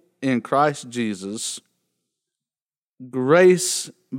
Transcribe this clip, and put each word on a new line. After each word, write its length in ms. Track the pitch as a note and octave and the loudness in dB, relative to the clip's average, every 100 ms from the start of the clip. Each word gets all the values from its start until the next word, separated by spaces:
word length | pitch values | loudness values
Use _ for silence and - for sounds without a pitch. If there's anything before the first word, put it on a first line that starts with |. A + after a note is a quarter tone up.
| _ _ | _ _
in 200 | C3+ B2 | -4 -4
Christ 480 | - C3+ D3+ C#3+ B2+ | -2 0 0 -2 -10
Jesus, 720 | A#2+ A2+ F#2+ G2 A2 - - _ _ _ _ _ _ _ _ _ _ _ _ _ - B2+ | -8 -6 -6 -10 -10 -12 -14 _ _ _ _ _ _ _ _ _ _ _ _ _ -20 -12
grace 800 | B2+ B2+ E3 F#3 F3+ - - - - _ | -4 4 6 6 6 0 -8 -10 -18 _